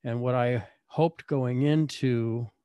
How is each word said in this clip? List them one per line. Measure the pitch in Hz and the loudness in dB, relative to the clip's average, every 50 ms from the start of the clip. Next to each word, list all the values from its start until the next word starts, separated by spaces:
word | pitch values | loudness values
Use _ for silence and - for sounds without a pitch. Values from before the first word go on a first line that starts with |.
And | - 123 117 120 | -6 -6 -6 -2
what | 123 127 127 | -2 0 0
I | 127 120 123 123 120 - - _ _ _ | 2 2 0 0 -2 -4 -8 _ _ _
hoped | _ - - 156 170 165 - - | _ 0 2 2 2 0 -6 -8
going | - 160 135 127 123 123 123 | -4 -2 -2 0 0 0 2
into | 139 147 151 156 156 139 - - - 131 123 117 117 113 113 117 120 104 _ _ | 2 4 4 2 2 0 -2 -2 0 0 2 2 0 -2 -2 -4 -6 -8 _ _